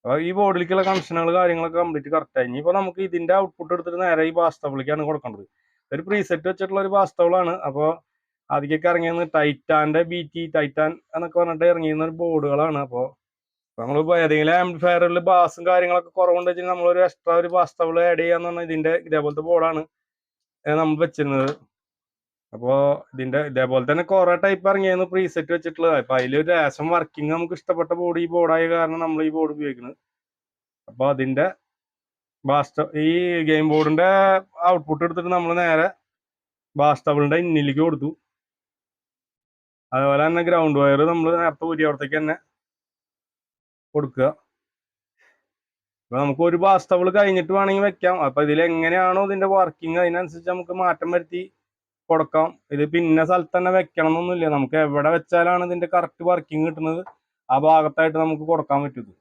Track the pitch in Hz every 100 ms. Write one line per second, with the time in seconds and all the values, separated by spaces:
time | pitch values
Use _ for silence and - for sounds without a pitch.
0 | 117 143 170 185 202 180 175 190 185 190
1 | - 165 165 180 180 165 165 165 170 151
2 | 139 156 147 131 123 127 160 190 190 180
3 | 190 170 170 190 190 _ 160 175 170 175
4 | 185 160 160 165 165 - 147 135 131 151
5 | 151 151 123 101 95 _ _ _ _ 139
6 | 175 208 175 170 170 185 190 196 190 202
7 | 185 - 170 185 175 180 147 139 151 165
8 | _ _ _ _ _ 143 143 156 170 170
9 | 165 165 170 160 151 143 - 156 151 160
10 | 165 175 151 170 165 156 147 147 156 165
11 | _ 160 170 175 170 156 175 170 160 156
12 | 160 160 170 160 143 139 160 147 135 123
13 | 127 _ _ _ _ _ _ - 117 143
14 | 160 175 160 151 151 175 180 165 175 175
15 | 175 175 175 180 170 - 170 180 180 175
16 | 175 185 180 175 180 175 180 180 175 175
17 | 180 - - 170 175 180 170 - 165 170
18 | 175 165 170 170 175 170 165 160 160 170
19 | 165 156 147 147 160 170 160 160 160 _
20 | _ _ _ _ _ _ 151 151 160 151
21 | 165 - 143 135 135 147 _ _ _ _
22 | _ _ _ _ _ 110 123 139 143 143
23 | - 131 131 135 147 127 127 131 123 156
24 | 170 190 175 175 196 190 190 196 190 185
25 | 185 185 185 170 147 170 165 160 165 147
26 | 120 131 127 143 156 175 147 - 156 170
27 | 156 - 151 165 170 170 - 170 160 170
28 | 175 170 170 175 165 165 165 170 160 165
29 | 165 156 156 160 156 151 147 123 123 -
30 | _ _ _ _ _ _ _ _ - 113
31 | 135 131 131 135 180 - _ _ _ _
32 | _ _ _ _ 135 143 139 - 151 151
33 | 156 170 180 170 156 156 156 151 151 156
34 | 180 196 190 190 190 - 175 180 147 151
35 | 170 165 175 180 170 170 175 160 180 -
36 | _ _ _ _ _ _ _ 151 147 139
37 | - 147 143 160 175 156 143 139 165 139
38 | 143 160 _ _ _ _ _ _ _ _
39 | _ _ _ _ _ _ _ _ _ 131
40 | 139 139 156 170 170 175 156 143 143 139
41 | 160 170 160 170 170 151 165 160 156 139
42 | 139 156 151 165 _ _ _ _ _ _
43 | _ _ _ _ _ _ _ _ _ 151
44 | 143 131 131 - _ _ _ _ _ _
45 | _ _ _ _ _ _ _ _ _ _
46 | _ 123 143 139 170 170 190 185 - 180
47 | 185 196 202 185 165 196 196 196 202 190
48 | 180 180 143 131 147 151 170 165 165 180
49 | 185 185 196 196 190 196 180 - 160 170
50 | 180 175 175 165 170 180 175 185 180 160
51 | 170 175 165 175 190 _ _ _ _ _
52 | - 214 208 156 160 - _ 143 151 165
53 | 170 160 160 180 165 180 185 185 180 -
54 | 160 160 175 180 160 147 127 156 151 147
55 | 147 170 - 175 175 180 180 175 170 180
56 | 170 _ 175 175 - 156 160 160 160 165
57 | 185 _ _ _ - 131 151 160 151 143
58 | 160 156 160 151 156 165 143 143 143 127
59 | 101 _